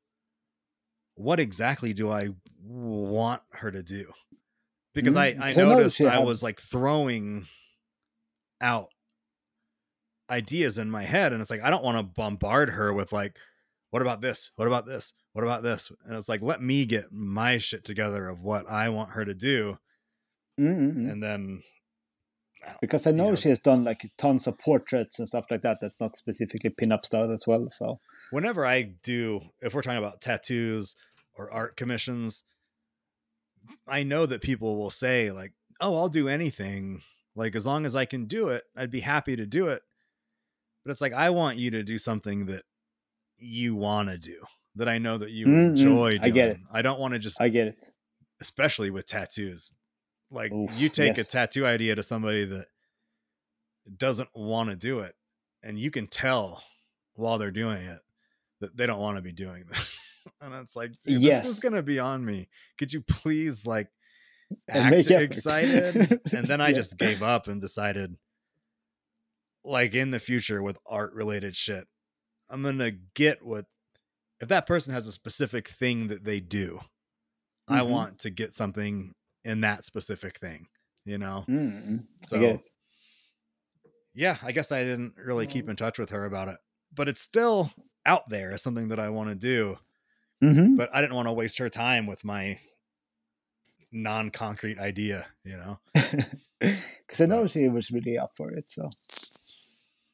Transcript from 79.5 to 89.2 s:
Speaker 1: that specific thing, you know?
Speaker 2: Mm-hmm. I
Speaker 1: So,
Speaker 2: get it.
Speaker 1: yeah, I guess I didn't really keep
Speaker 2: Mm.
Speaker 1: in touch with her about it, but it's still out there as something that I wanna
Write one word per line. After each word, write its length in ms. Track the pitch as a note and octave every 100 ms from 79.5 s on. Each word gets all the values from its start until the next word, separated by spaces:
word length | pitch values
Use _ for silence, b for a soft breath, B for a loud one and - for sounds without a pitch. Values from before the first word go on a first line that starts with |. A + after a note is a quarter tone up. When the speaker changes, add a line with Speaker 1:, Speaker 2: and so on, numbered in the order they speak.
| A2
Speaker 1:
that 220 | G#2+ G2+ -
specific 520 | G#2 - G2 F#2 -
thing, 300 | F2 D#2 E2+ _ _ _ G2+
you 120 | G2+
know? 300 | G2 G2 G#2+
Speaker 2:
Mm-hmm. 480 | C#3+ C3+ G2+ G#2 A2+ - -
I 40 | -
Speaker 1:
So, 100 | G#2+
Speaker 2:
get 180 | A#2 G#2+
it. 120 | - _ _ _ _ _ _ _ _ _ _ _ _ _ _
Speaker 1:
yeah, 240 | A#2+ F3+ C#3
I 80 | B2
guess 200 | C#3 -
I 120 | C3+
didn't 320 | B2+ A#2+ A#2+ -
really 300 | B2+ A#2+ G#2+
keep 180 | B2+ A2
Speaker 2:
Mm. 40 |
Speaker 1:
in 60 | G2+
touch 240 | A2+ -
with 100 | -
her 140 | G2+ G2+
about 220 | F#2+ F#2+
it, 80 | - _ _ _
but 140 | C#3+ C#3+
it's 140 | -
still 500 | - A3 A#3 G#3 D#3 - _ _ D3
out 240 | F3+ -
there 220 | G#2 F#2
as 100 | G2
something 260 | C3 A#2 A2
that 120 | A2
I 100 | G#2+
wanna 260 | A2